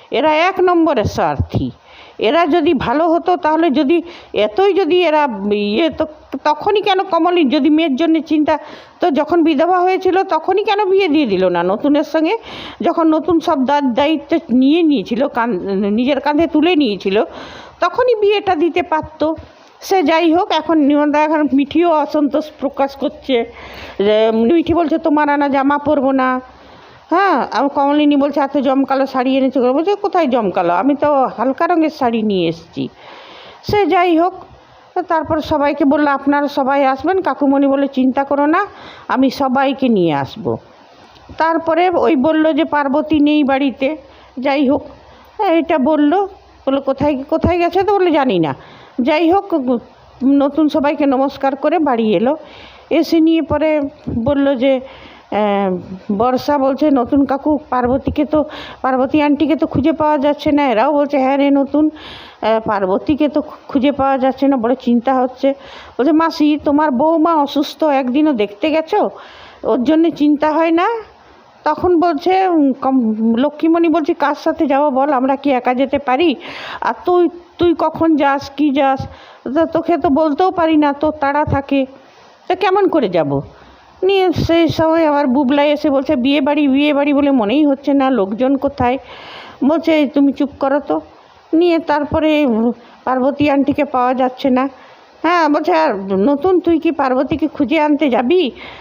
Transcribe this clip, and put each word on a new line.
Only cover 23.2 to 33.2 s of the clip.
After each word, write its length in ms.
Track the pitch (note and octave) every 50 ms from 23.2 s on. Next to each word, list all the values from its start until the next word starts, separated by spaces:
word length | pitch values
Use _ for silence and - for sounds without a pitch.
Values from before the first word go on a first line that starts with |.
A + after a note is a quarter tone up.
| - - C4 A#3 A#3 - - - - - - - - - - -
যে 320 | G3 G#3 G#3+ G#3+ A3 A3+ A3
মিঠি 400 | A3+ A#3 A#3 E4+ E4 D#4 - D#4
বলছে, 240 | E4+ E4+ C#4 D#4+ D#4+
"তোমার 300 | - D#4+ D4 D4+ D4+ D4
আনা 200 | C#4+ D4 C#4+ C#4+
জামা 300 | C4 C#4 C4+ C#4 C#4+ C#4+
পরবো 340 | C#4+ D4 D4+ C#4+ B3+ C4+
না।" 280 | C4+ C4 C4 C4 B3+ B3+ - - - - - - - - - - - - - -
হ্যাঁ, 360 | D#4+ F4+ G4+ F#4+ D#4+ B3+ G3+ -
আর 160 | - G#3 C4+ C#4+
কমলিনী 480 | C#4 D4 C#4 C#4+ D4 D4+ D4+ D4 D4
বলছে, 240 | C#4 C#4 D4 - D#4
"এত 180 | C#4 C4+ - D4
জমকালো 480 | A#3+ C#4 C4 C4+ C4+ - C4+ C4+ C4+
শাড়ি 300 | C4+ - C4 B3 C4+ C4
এনেছো 260 | C4+ C4 C4+ C4 C#4
কেন?" 100 | A#3 B3
বলছে, 220 | B3+ D4 E4 G4 G#4
"কোথায় 320 | G4+ - G4 - F#4 E4
জমকালো? 460 | C4 A#3 B3 G#3+ F#3 F3 G3+ F3 E3+
আমি 220 | F3 F3+ A3 C#4 D4
তো 320 | C4+ D4+ D4 D4 C4+ B3+
হালকা 400 | G#3 - - G#3+ C4 C4 - E4+
রঙের 240 | E4 F4+ E4+ D#4 D4+
শাড়ি 320 | - - C4+ A#3 A#3 A3+
নিয়ে 260 | A3 G#3+ G3 F#3 E3+ E3
এসেছি।" 400 | E3 E3 - - - C#3 C3+ - - - - - - -